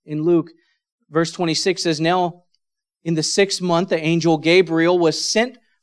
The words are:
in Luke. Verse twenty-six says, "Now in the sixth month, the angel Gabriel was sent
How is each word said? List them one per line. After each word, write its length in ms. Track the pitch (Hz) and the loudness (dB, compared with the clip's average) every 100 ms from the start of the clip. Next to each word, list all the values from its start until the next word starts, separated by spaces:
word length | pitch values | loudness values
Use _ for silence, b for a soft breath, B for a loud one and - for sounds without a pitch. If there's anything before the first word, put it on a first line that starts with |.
| - | -10
in 180 | 151 | -4
Luke. 260 | 160 170 165 _ _ _ _ _ _ | 0 0 -2 _ _ _ _ _ _
Verse 240 | 156 165 | -4 -4
twenty-six 520 | - 170 151 196 175 | -4 -4 -2 -2 -2
says, 180 | 175 156 | -2 0
"Now 440 | 160 180 175 170 _ _ _ _ _ _ | 0 0 -2 -6 _ _ _ _ _ _
in 100 | 165 | -4
the 80 | 160 | -2
sixth 400 | 151 - 196 - | -2 0 0 -2
month, 280 | 180 170 185 | 0 0 0
the 140 | 165 | -2
angel 360 | 156 170 165 160 | 0 0 2 2
Gabriel 580 | 156 180 170 165 165 180 | 4 4 4 2 2 2
was 260 | 165 156 | 2 0
sent 360 | - 214 247 - _ _ | -2 -2 -2 -6 _ _